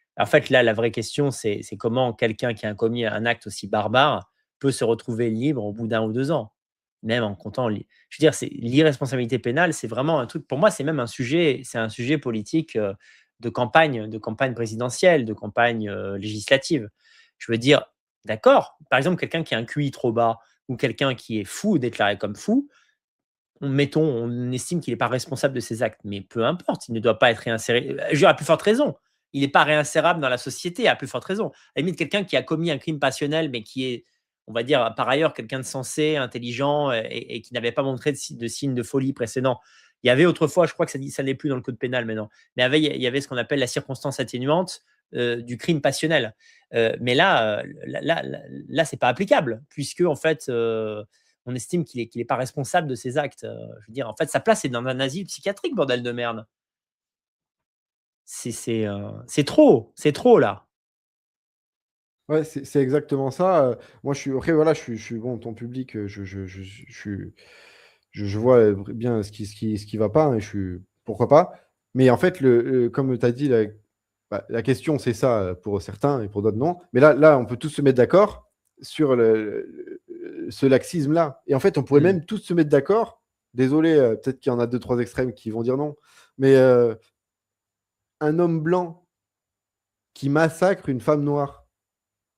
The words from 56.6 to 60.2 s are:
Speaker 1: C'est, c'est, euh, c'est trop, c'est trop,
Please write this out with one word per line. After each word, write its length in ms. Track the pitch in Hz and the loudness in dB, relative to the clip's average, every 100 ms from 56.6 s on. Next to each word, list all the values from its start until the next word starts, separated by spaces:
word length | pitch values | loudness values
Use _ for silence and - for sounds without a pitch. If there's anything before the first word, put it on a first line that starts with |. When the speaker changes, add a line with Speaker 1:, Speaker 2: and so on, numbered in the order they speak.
| _ _ _ _ _ _ _ _ _ _ _ _ _ _ _ _ _ | _ _ _ _ _ _ _ _ _ _ _ _ _ _ _ _ _
Speaker 1:
C'est, 180 | - 120 | -12 -10
c'est, 320 | 110 - 113 104 | -8 -4 -2 -2
euh, 240 | 101 104 107 - | -4 -8 -14 -6
c'est 160 | - | -2
trop, 480 | 143 - 294 135 - - | 0 6 6 6 2 -4
c'est 160 | 151 | -2
trop, 260 | 147 | 2